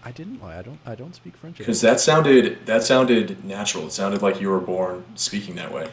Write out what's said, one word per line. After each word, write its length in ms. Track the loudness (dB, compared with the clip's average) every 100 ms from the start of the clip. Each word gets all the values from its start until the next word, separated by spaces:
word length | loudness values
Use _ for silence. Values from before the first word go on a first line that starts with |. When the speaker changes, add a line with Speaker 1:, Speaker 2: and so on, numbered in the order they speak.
Speaker 1:
I 60 | -16
didn't 320 | -14 -14 -14
lie. 160 | -14 -14
I 40 |
don't, 160 | -16 -16
I 100 | -14
don't 200 | -14 -14
speak 220 | -18 -20 -20
French 200 | -20 -12
at 40 | -4
Speaker 2:
'Cause 160 | 2
Speaker 1:
all. 80 | 4
Speaker 2:
that 100 | 4
sounded, 680 | 4 4 8 8 6 0 0
that 160 | 0
sounded 600 | 4 4 6 4 2 -6 -10
natural. 400 | -8 -6 -6 -6
It 60 |
sounded 280 | -4 -2 0
like 200 | 0 0
you 80 | 0
were 100 | -2
born 440 | -2 -4 -4 -6 -12
speaking 400 | -6 -6 -6 -8 -12
that 160 | -10
way. 160 | -10 -10